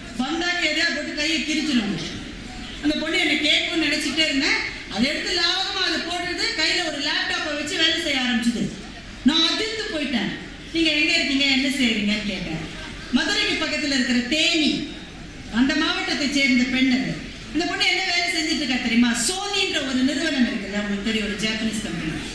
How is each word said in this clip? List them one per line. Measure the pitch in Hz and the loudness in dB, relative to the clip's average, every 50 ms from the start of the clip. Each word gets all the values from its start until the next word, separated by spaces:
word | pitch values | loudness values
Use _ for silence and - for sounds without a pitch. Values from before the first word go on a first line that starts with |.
| - - - 220 | -14 -8 -6 -4
வந்தாக்க | 254 294 330 339 349 349 359 349 330 | -2 -2 -2 0 0 0 0 0 0
எதையா | 311 302 320 339 349 - | 0 2 2 0 0 0
போட்டு | 294 - 330 320 | -2 -4 -4 -4
கையை | 294 294 311 320 262 | -2 -2 0 0 0
கிழிச்சிடும். | - 302 302 311 277 311 262 233 202 196 175 160 160 - - - - - - - - - - - - - - - | 0 0 0 0 0 2 2 2 2 0 -2 -4 -4 -6 -8 -8 -10 -10 -12 -12 -12 -12 -12 -10 -10 -10 -10 -2
அந்த | 285 302 302 | -2 0 0
பொண்ணு | - 302 320 330 370 | 0 0 0 2 2
என்னை | 349 294 277 | 2 2 2
கேட்கும்னு | - 302 302 330 349 349 339 339 320 302 294 | 2 2 4 2 2 2 0 0 0 2 2
நினைச்சிட்டே | 302 - - 262 - 320 | 0 0 -2 0 0 2
இருந்தேன். | 311 302 269 269 302 392 - - - - - - - - | 2 2 2 2 2 2 2 0 -2 -4 -6 -8 -10 -6
அதை | - 208 247 | -2 0 0
எடுத்து | 294 320 320 359 392 370 349 | 0 0 -2 -2 -2 0 2
லாவகமா | 349 349 370 381 381 403 392 381 359 | 2 2 0 0 -2 -2 -2 0 0
அதை | 339 320 254 | 0 0 -2
போட்டுட்டு | - 339 349 349 349 359 349 359 427 440 440 330 | -2 -4 -4 -4 -2 -4 -2 -2 -2 -2 0 0
கையில | 311 339 - 370 339 | 2 2 2 0 0
ஒரு | 311 294 277 | -2 -2 -2
லேப்டாப்பை | 294 302 320 359 - - - - 320 302 294 | -2 -2 0 0 0 0 -2 -2 -2 -2 -2
வச்சு | 294 294 - 381 | -4 -4 -2 0
வேலை | 339 320 320 320 330 | 2 2 2 2 0
செய்ய | 339 294 277 262 | 0 0 0 0
ஆரம்பிச்சுது. | 247 240 233 220 - 233 - 185 - - - - - - - - - - - - - | 0 2 0 2 2 2 0 0 -2 -4 -4 -8 -12 -12 -14 -14 -14 -14 -14 0 2
நான் | 254 320 330 330 330 | 4 4 4 2 2
அதிர்ந்து | 320 - 440 440 440 427 415 427 339 | 2 0 -2 -2 -4 -4 -6 -4 -4
போயிட்டேன். | 302 285 - 262 208 180 170 - - - - - - - - | -4 -2 -2 0 0 -2 -2 -4 -6 -10 -12 -14 -14 -12 -4
"நீங்க | - 330 330 311 | 0 2 2 2
எங்க | 302 302 311 339 | 4 4 2 4
இருக்கீங்க, | - - - 277 269 269 285 | 2 2 2 2 2 2 2
என்ன | 269 262 254 285 269 | 4 4 2 2 2
செய்றீங்கன்னு?" | - - 247 226 214 208 208 202 208 208 202 | 2 2 2 2 2 2 0 0 0 0 -2
கேட்டேன். | 202 190 180 175 165 160 165 160 - - - - - - - - - | -4 -4 -4 -4 -4 -6 -6 -6 -8 -10 -10 -10 -12 -12 -12 -4 0
மதுரைக்கு | 247 285 - - 415 427 415 415 311 - 320 | 0 2 2 2 2 0 0 0 0 0 0
பக்கத்துல | 277 302 302 302 277 | -2 -2 -2 0 0
இருக்கிற | 269 247 240 254 240 247 | 0 0 2 2 2 2
தேனி, | 233 - 311 311 330 339 339 320 294 233 - - - - - - - - - - - - - - - - 196 | 2 2 2 2 4 4 4 4 2 2 2 0 -2 -6 -8 -12 -12 -14 -14 -14 -14 -14 -14 -14 -12 -2 2
அந்த | 233 269 277 311 | 2 4 4 4
மாவட்டத்தை | 302 330 349 359 370 370 370 294 247 294 247 | 2 2 2 0 0 -2 -2 -2 0 0 0
சேர்ந்த | 285 277 277 247 254 240 247 | 2 4 4 6 6 4 4
பெண் | 262 247 262 269 262 | 4 4 4 4 4
அது. | 247 - - - - - - - - - - - | 4 4 2 0 -4 -6 -8 -10 -12 -12 -12 -4
இந்த | - 311 349 | -2 0 0
பொண்ணு | 349 392 403 403 | 0 0 2 2
என்ன | 370 359 330 - | 2 2 2 0
வேலை | 359 349 359 349 349 | 0 0 0 0 0
செஞ்சுட்டு | 339 320 311 330 277 | 0 0 0 0 0
இருக்கா | 254 294 247 254 | 0 0 0 0
தெரியுமா? | 220 - 226 226 233 240 240 | 0 0 4 4 6 6 6
சோனின்ற | 226 - - 359 370 381 403 392 403 392 381 330 - 311 269 | 4 2 0 0 0 0 -2 -2 0 0 0 0 0 0 0
ஒரு | 254 247 | 0 2
நிறுவனம் | 254 262 285 330 320 330 311 277 254 233 | 2 2 2 2 0 0 0 2 2 2
இருக்குல்ல, | 208 - 196 196 196 208 208 | 2 0 -2 -4 -4 -4 -4
உங்களுக்கு | 208 202 202 196 - | -2 -2 -4 -2 -2
தெரியும், | 220 220 214 208 | -2 -2 -2 -2
ஒரு | 202 196 | -2 -2
ஜாப்பனீஸ் | 196 214 220 233 - 226 214 - - | -2 -2 -2 -2 -2 -2 -2 -2 -2
கம்பெனி. | - 170 170 165 156 160 - - - - | -4 -4 -4 -4 -4 -4 -4 -4 -6 -6